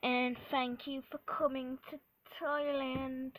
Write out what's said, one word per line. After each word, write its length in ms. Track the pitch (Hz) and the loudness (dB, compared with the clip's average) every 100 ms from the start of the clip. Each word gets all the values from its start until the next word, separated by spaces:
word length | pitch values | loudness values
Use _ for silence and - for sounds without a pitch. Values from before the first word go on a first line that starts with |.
And 340 | 254 247 247 247 - | 4 4 4 0 0
thank 300 | 277 254 247 - | 2 2 -2 -4
you 160 | 269 - | -6 -6
for 120 | 302 - - | -8 -4 2
coming 400 | 302 262 254 262 - | 2 2 -4 -8 -10
to 80 | 294 _ _ - - | -14 _ _ -18 -4
Thailand. 880 | 320 294 294 277 269 262 269 262 262 | 0 2 2 2 2 0 -2 -2 -6